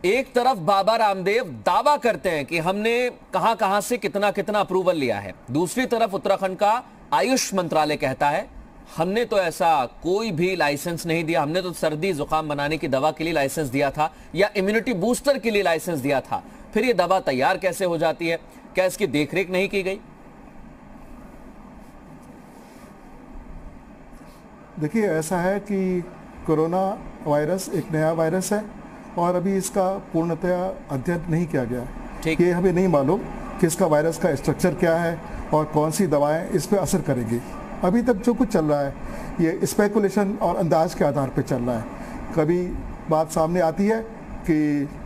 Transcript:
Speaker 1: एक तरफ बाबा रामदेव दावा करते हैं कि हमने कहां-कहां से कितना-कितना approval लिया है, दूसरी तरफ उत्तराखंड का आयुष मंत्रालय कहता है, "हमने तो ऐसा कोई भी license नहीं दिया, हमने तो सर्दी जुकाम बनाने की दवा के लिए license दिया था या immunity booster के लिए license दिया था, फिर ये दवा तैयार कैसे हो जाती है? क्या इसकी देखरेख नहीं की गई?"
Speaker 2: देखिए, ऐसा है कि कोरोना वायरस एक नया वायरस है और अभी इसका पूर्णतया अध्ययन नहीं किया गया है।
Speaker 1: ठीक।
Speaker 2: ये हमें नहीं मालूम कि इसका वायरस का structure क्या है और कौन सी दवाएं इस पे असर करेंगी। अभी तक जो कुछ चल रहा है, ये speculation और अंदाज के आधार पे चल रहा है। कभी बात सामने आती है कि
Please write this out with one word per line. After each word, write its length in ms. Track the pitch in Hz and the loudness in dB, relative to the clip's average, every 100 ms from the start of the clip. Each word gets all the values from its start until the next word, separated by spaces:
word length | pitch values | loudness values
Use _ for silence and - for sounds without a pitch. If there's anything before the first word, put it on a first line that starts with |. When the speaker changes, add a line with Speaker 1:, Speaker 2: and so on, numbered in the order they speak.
Speaker 1:
एक 280 | 180 240 262 | 2 0 0
तरफ 220 | 247 247 233 | 2 2 2
बाबा 400 | 160 196 190 226 | 2 2 4 2
रामदेव 480 | 214 196 180 220 | 2 2 0 0
दावा 520 | 202 117 135 185 269 285 | -2 -2 2 4 4 4
करते 340 | 240 180 190 | 2 0 0
हैं 140 | 156 | -2
कि 140 | 139 165 | -2 -2
हमने 520 | 160 196 220 233 247 | 0 0 0 0 -2
कहां-कहां 720 | - - 185 196 226 202 202 | -6 -6 0 0 2 2 0
से 180 | 196 240 | 0 -2
कितना-कितना 640 | 190 202 202 196 196 208 | -2 0 0 0 -2 0
approval 360 | 185 180 180 170 | 2 2 2 2
लिया 220 | 127 101 | 0 -2
है, 160 | 101 - - | -6 -14 -4
दूसरी 360 | 135 175 233 254 | 0 0 0 0
तरफ 280 | 226 226 | 2 0
उत्तराखंड 420 | 190 202 196 190 185 | 0 0 0 0 0
का 280 | 202 233 - - - | 2 2 -2 -20 -2
आयुष 420 | 147 240 262 - | 0 2 2 0
मंत्रालय 420 | 190 170 156 151 147 | -2 0 2 2 0
कहता 320 | 139 - 147 | -2 0 2
है, 200 | 160 262 - - - - - | 0 -4 -14 -20 -20 -16 -4
"हमने 280 | 175 208 | 0 0
तो 140 | 233 208 | 2 2
ऐसा 480 | 175 - 175 151 120 | 0 2 4 4 0
कोई 440 | - 160 196 226 | -4 0 0 0
भी 260 | 156 185 180 | 0 0 2
license 500 | 147 143 170 165 170 | 0 0 -4 -6 -2
नहीं 180 | 165 | -2
दिया, 180 | 160 165 | 0 0
हमने 200 | 143 175 | 2 0
तो 100 | 180 | -2
सर्दी 400 | 160 160 151 196 | -2 -2 0 -2
जुकाम 360 | 151 147 156 156 | -2 -2 -2 -2
बनाने 300 | 143 143 156 | -4 -2 -2
की 100 | 156 | 0
दवा 220 | 131 151 | 2 2
के 140 | 156 | 0
लिए 80 | 165 | -2
license 360 | 160 170 - 147 | 0 0 -2 -2
दिया 220 | 135 139 | 0 0
था 240 | 147 156 - - | 0 -4 -4 -8
या 160 | 156 202 208 | 0 2 2
immunity 360 | 190 214 220 | 0 0 -2
booster 460 | 190 214 247 285 269 | -2 0 0 2 0
के 120 | 220 | 2
लिए 120 | 208 | 2
license 360 | 180 165 180 160 | 2 0 -2 -4
दिया 220 | 135 135 | 0 -2
था, 240 | - 98 - - - | -2 -8 -8 -20 -4
फिर 100 | 220 | 0
ये 80 | 247 | 2
दवा 280 | 233 175 190 | 2 2 2
तैयार 360 | - 131 147 190 | 2 2 2 2
कैसे 280 | 185 170 | -2 0
हो 140 | 185 165 | -2 0
जाती 300 | 160 - 165 | 0 0 -4
है? 80 | 165 - - - | -4 -6 -20 -4
क्या 100 | - | 0
इसकी 220 | 185 - 190 | 0 0 0
देखरेख 440 | 139 147 170 180 | 0 0 -2 0
नहीं 180 | 185 196 | 0 0
की 140 | 202 | -2
गई?" 180 | 185 202 - - - - - - - - - - - - - - - - - - - - - - - - - - - - - - - - - - - - - - - - - - - - - - - - | -4 -6 -12 -20 -20 -20 -20 -20 -20 -20 -20 -20 -18 -18 -20 -20 -20 -20 -20 -20 -20 -20 -20 -20 -20 -20 -20 -20 -20 -20 -20 -20 -20 -20 -18 -16 -14 -14 -14 -18 -20 -20 -20 -20 -20 -20 -20 -20 -16 -6
Speaker 2:
देखिए, 280 | 147 226 208 | -2 0 2
ऐसा 300 | 160 160 180 | 0 -2 0
है 220 | 180 202 | 0 -2
कि 440 | 202 196 185 180 170 - - - - | -2 -2 0 -2 -4 -16 -18 -10 0
कोरोना 680 | 156 160 180 190 185 - - 156 | 2 2 2 0 -2 -10 -8 0
वायरस 440 | 147 151 190 240 | 2 2 -2 -2
एक 180 | 196 - | -4 -2
नया 200 | 156 156 | 0 2
वायरस 400 | 165 160 185 185 | 2 0 0 0
है 260 | 208 214 - - - - - | -2 -2 -14 -18 -18 -10 -2
और 160 | 170 | 0
अभी 220 | 180 180 196 | 2 2 0
इसका 420 | 190 208 185 190 | 0 0 0 -2
पूर्णतया 760 | - 165 170 160 180 180 185 190 - | -2 -2 0 0 0 0 -2 -6 -8
अध्ययन 360 | 139 117 170 170 | -4 -2 -2 0
नहीं 180 | 160 165 | 0 0
किया 180 | 151 | -2
गया 160 | 117 123 | -2 -4
है। 420 | 120 - - - | -6 -10 -12 -6
Speaker 1:
ठीक। 180 | 160 160 | -2 4
Speaker 2:
ये 100 | 175 | 4
हमें 220 | 175 190 | 4 2
नहीं 160 | 170 190 | 4 4
मालूम 300 | 165 139 202 - - - - | 4 4 0 -2 -10 -10 0
कि 60 | 165 | 0
इसका 200 | - 180 | 2 4
वायरस 320 | 151 160 160 | 4 4 2
का 160 | 175 | 0
structure 400 | 139 - 143 180 | 2 0 2 2
क्या 220 | 151 170 165 | 4 2 4
है 260 | 170 165 - - - | 0 -2 -8 -10 0
और 100 | 151 | 0
कौन 260 | 156 151 156 | 2 2 2
सी 160 | 156 185 | 2 2
दवाएं 440 | 143 147 160 185 | 4 4 2 0
इस 160 | 185 - | -2 2
पे 100 | 202 | 0
असर 240 | 160 185 | 2 0
करेंगी। 400 | - 127 110 120 - - - - | 0 0 0 -2 -4 -12 -12 -2
अभी 180 | 180 226 | 2 2
तक 120 | 240 | 2
जो 200 | 202 - | 2 2
कुछ 140 | 233 254 | 2 2
चल 160 | 180 | 2
रहा 160 | 151 147 | 2 0
है, 140 | 139 - - - - - | 0 -6 -10 -10 -8 0
ये 260 | 160 - - | 0 2 0
speculation 720 | - 208 208 196 208 196 208 | 2 2 2 2 2 0 0
और 140 | 185 175 | 0 0
अंदाज 380 | 170 165 170 | 2 2 2
के 100 | - | 2
आधार 240 | 151 143 135 | 0 2 0
पे 140 | - | -2
चल 140 | 131 127 | -2 -2
रहा 220 | 120 117 | -2 -4
है। 60 | - - - - - 165 | -6 -12 -12 -12 -4 0
कभी 260 | 151 180 180 - - - - | 2 2 0 -6 -10 -12 0
बात 220 | 156 160 | 0 2
सामने 280 | 170 160 180 | 0 0 2
आती 260 | 160 156 202 | 0 2 0
है 160 | 226 220 - - - - | 0 -4 -14 -12 -8 0
कि 380 | 156 151 147 143 - | 2 2 0 -2 -8